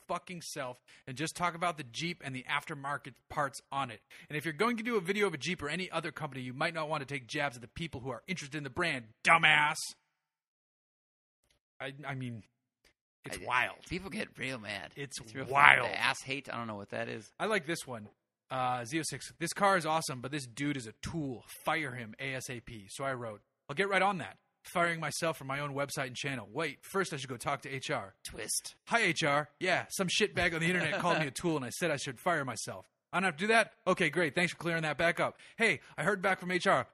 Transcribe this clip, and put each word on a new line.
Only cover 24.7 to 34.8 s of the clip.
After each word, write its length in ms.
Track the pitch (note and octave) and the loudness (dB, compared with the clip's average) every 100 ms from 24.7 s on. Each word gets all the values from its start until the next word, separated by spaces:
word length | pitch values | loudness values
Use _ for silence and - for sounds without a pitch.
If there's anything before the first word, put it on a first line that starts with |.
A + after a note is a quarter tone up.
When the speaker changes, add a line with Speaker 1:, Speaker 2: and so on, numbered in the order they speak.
Speaker 1:
Firing 280 | F3+ E3+ E3 | 2 2 2
myself 360 | D3+ - E3 D#3 | -2 0 0 0
from 80 | C3+ | -4
my 140 | C#3 | -4
own 140 | D3 | -2
website 320 | C3+ C#3+ D3+ C3 | -2 -2 -2 -4
and 80 | B2 | -4
channel. 320 | C#3+ C3 G2+ | -4 -4 -6
Wait, 260 | A#2+ D#3+ C3+ | -4 -4 -6
first 300 | - G3 F3+ | -4 -2 0
I 40 | D3+ | -2
should 120 | C3+ | -6
go 60 | B2+ | -4
talk 240 | D3 C#3 | -2 -2
to 80 | C3+ | -4
H 160 | C3+ - | -6 -2
R." 240 | C#3 G2 - | -2 -4 -10
Speaker 2:
Twist. 520 | - - A2 - - - - | -12 -8 -4 -4 -6 -12 0
Speaker 1:
"Hi, 120 | A#3 | 2
H 220 | G3+ D#3 | 4 4
R. 240 | D#3 C#3+ D3 - | 4 4 0 -2
Yeah, 260 | F#3 D#3 A2 | 0 0 0
some 180 | - F#3 | -2 0
shitbag 460 | - G#3 - F3 | 2 2 4 2
on 60 | E3 | 4
the 60 | E3 | 2
internet 340 | F3+ D#3+ F#3 | 2 2 2
called 180 | F3 E3+ | 2 2
me 60 | D3 | 0
a 40 | |
Speaker 2:
<laughs> 100 | - | 0
Speaker 1:
tool 160 | F3 D#3 | 0 0
and 80 | |
I 60 | B2 | -2
said 200 | - E3+ | -2 0
I 60 | C#3+ | 0
should 240 | - A#2 | -4 -2
fire 240 | F#3 E3 | 0 2
myself. 420 | C3 A2+ - G2 - _ _ | 0 -4 -8 -10 -14 _ _
I 60 | E3+ | 0
don't 60 | |
have 120 | F#3+ C#3+ | 2 2
to 80 | |
do 40 | G#3 | 4
that? 240 | A3+ G#3 - - | 6 4 0 0
Okay, 240 | F3+ E3 | 4 4
great. 240 | D3+ E3 | 4 2
Thanks 180 | F3 F3 | 2 0
for 60 | - | 0
clearing 240 | E3+ E3 | -2 0